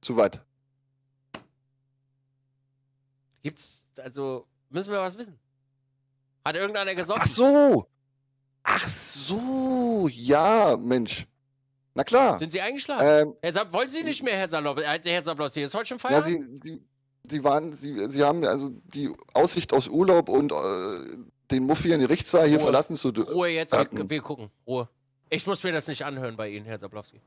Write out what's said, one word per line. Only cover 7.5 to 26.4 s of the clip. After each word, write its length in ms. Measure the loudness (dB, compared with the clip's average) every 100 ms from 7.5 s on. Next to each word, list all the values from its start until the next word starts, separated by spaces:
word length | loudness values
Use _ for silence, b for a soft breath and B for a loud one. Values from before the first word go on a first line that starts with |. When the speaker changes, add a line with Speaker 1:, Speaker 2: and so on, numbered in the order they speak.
| 8 6 6 0 _ _ _ _ _ _ _
Speaker 1:
Ach 260 | -2 -2 -2
so, 1200 | -4 -6 -6 -6 -6 -4 -4 -2 0 0 2 0
ja, 680 | -2 2 4 6 6 4 2
Mensch. 480 | 2 0 0 -8 -12 _ _ _ _ _ _
Na 100 | -6
klar. 340 | 2 4 4 2
Speaker 2:
Sind 140 | -2
Sie 80 | -4
eingeschlafen? 460 | -4 -6 -6 0 4
Speaker 1:
Ähm, 280 | 6 4 -2
Speaker 2:
Herr 100 | -4
Sab-, 200 | -2 -2
wollen 180 | -2 -2
Sie 120 | -4
nicht 200 | -4 -4
mehr, 140 | -2 -2
Herr 120 | -2
Salob-, 300 | -2 -4 -4
äh, 200 | -2 -2
Herr 180 | -2 -2
Sablowski, 380 | -2 -4 -4 -4
ist 120 | -6
heute 120 | -6 -8
schon 120 | -8
Speaker 1:
Ja, 240 | 0 0
Speaker 2:
Feierabend? 320 | 2 -4 -6
Speaker 1:
Sie, 180 | -16 -16
Sie, 100 | -18 _ _ _ _ -10
Sie 160 | -2
waren, 280 | 0 0 -2
Sie, 340 | -12 -10 -6 -4
Sie 160 | 2
haben 200 | 2 2 0
also 240 | 0 -4 -10 _
die 160 | -8 -8 -8 -4
Aussicht 380 | 2 4 2 2
aus 140 | 0 2
Urlaub 400 | 0 6 6 6
und, 220 | 2 2
äh, 640 | 0 -2 -4 -6 -8 -12 -16 -20 _ _
den 140 | -2
muffigen 360 | 2 2 4 2
Gerichtssaal 460 | 4 2 4 4 6
hier 120 | 6
Speaker 2:
Ruhe. 80 | 4
Speaker 1:
verlassen 280 | 2 2 -2
zu 120 | -2
dü- 220 | -2 -2
Speaker 2:
Ruhe 180 | 0 0
jetzt, 240 | -2 0
Speaker 1:
hatten. 240 | 0 0 -4
Speaker 2:
wir, 120 | -6
wir 100 | -6
gucken. 280 | -8 -12 -14 _ -8
Ruhe. 220 | -6 -6 _ _ _ _
Ich 160 | -6 -4
muss 160 | -4
mir 100 | -2
das 140 | -4 -6
nicht 160 | -8
anhören 320 | -8 -8 -10
bei 120 | -8